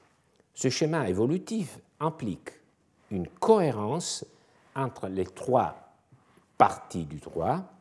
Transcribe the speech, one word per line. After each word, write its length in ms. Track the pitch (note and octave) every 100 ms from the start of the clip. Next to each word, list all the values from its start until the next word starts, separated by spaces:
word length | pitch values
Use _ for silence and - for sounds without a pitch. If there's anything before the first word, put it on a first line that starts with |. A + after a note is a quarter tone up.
| _ _ _ _ _
Ce 160 | - C3+
schéma 380 | - D#3 E3 G#2
évolutif 720 | F#2 B2 F#3 - A3+ D#3 - - _
implique 520 | D#3+ D#3+ A2 D#2+ - - _ _ _ _ _
une 160 | F#3+ E3
cohérence 1000 | - - A3 D#3 A2 G#2+ D#3+ - - - - _ _ _ -
entre 320 | - - F#2+
les 180 | F#2+ F2+
trois 480 | - - B2 D#2+ - - _ _ - _ _ _ -
parties 500 | G2+ - - F2+ D2+
du 120 | D2
droit, 460 | - E2 F2+ E3+ F#3 -